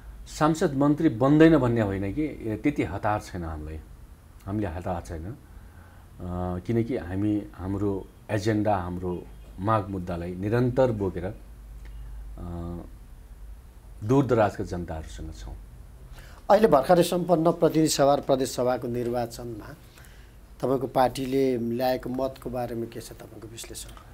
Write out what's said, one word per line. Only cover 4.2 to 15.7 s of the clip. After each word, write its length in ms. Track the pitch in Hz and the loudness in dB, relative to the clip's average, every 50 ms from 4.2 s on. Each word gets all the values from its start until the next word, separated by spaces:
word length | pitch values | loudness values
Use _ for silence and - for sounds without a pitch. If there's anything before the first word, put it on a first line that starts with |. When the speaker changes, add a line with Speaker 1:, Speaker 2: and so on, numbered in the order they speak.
| - - - - - | -20 -20 -20 -14 -8
Speaker 1:
हामीले 200 | 101 101 107 104 | -4 -2 -2 -2
हतार 360 | 87 78 90 87 95 87 85 - | -2 -4 -6 -4 -4 -4 -4 -6
छैन। 200 | - 87 80 80 | -8 -10 -8 -8
अ, 80 | 101 143 - - - - - - - - - - - - - - - - - 92 87 90 90 90 90 90 90 - | -10 -12 -12 -16 -20 -20 -20 -20 -20 -20 -20 -20 -20 -20 -20 -20 -20 -16 -12 -10 -6 -4 -4 -2 -2 -4 -6 -4
किनकि 300 | - 117 117 113 117 127 | 0 0 0 0 0 -2
हामी, 460 | - 80 85 92 98 104 107 104 104 101 - - | -4 -4 -4 -4 -2 0 0 0 -2 -4 -8 -12
हाम्रो 520 | - 90 95 101 98 104 101 98 92 - - - - - - | -10 -6 -4 -4 -2 -2 -2 -2 -4 -8 -12 -20 -18 -8 -4
एजेन्डा, 460 | 107 107 92 113 107 107 104 104 101 | -4 -2 0 0 0 2 2 2 2
हाम्रो 460 | 92 87 90 90 87 92 92 90 - - - - - - - - 92 | 0 0 -4 -6 -4 -4 -4 -4 -6 -8 -14 -18 -18 -18 -18 -12 -6
माग 280 | 95 110 110 107 92 95 | 0 2 2 2 0 -2
मुद्दालाई 460 | 95 92 87 90 87 85 85 90 90 | -6 -6 -6 -6 -6 -6 -6 -8 -6
निरन्तर 580 | 90 98 104 113 120 127 120 123 135 131 123 | -4 -2 0 2 2 2 2 4 4 2 2
बोकेर, 320 | 110 104 98 92 87 87 85 98 - - - - - - - - - - - - - - - - - - - - - - | 2 0 -2 -4 -4 -4 -6 -6 -8 -10 -16 -20 -20 -20 -18 -18 -16 -16 -16 -14 -14 -14 -14 -14 -14 -14 -14 -14 -14 -12
अ, 400 | 90 87 85 85 85 85 85 - - - - - - - - - - - - - - - - - - - - - - - - - 104 | -10 -10 -8 -8 -8 -8 -8 -10 -12 -14 -18 -18 -20 -20 -20 -20 -20 -20 -18 -18 -16 -18 -18 -18 -20 -20 -20 -20 -20 -20 -14 -8 0
दूरदराजका 600 | 107 135 139 131 113 123 113 104 98 - - 95 | 4 4 4 6 4 4 4 4 2 2 -4 -6
जनताहरूसँग 680 | 90 95 87 85 82 82 78 78 - - - 78 78 - | -6 -6 -6 -6 -6 -8 -8 -10 -12 -12 -12 -12 -12 -12
छौँ। 200 | - - - - - - - | -12 -14 -14 -14 -14 -16 -18